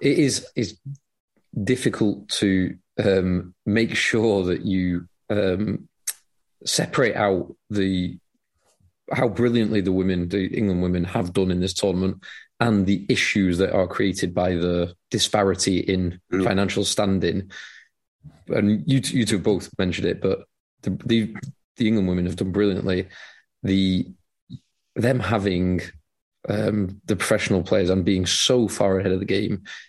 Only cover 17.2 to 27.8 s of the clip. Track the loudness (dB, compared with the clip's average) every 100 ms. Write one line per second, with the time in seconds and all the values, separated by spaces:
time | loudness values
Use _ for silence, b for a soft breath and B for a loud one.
17.2 | 0 -2 -6 B B B B _ _ _
18.2 | -20 _ -4 0 2 2 2 0 2 0
19.2 | 0 0 2 0 -2 -4 -2 0 -2 0
20.2 | -2 -2 -6 _ _ _ -6 -4 0 0
21.2 | 0 -6 -14 -16 _ -2 0 2 2 0
22.2 | -2 -2 -2 2 2 0 -2 -2 -4 B
23.2 | B B B _ 0 2 2 0 -2 -10
24.2 | _ _ -20 -20 _ _ _ -2 0 0
25.2 | 0 0 0 0 0 0 -4 -16 _ _
26.2 | _ _ -6 -2 0 0 -2 -4 -4 -2
27.2 | 0 0 2 0 2 2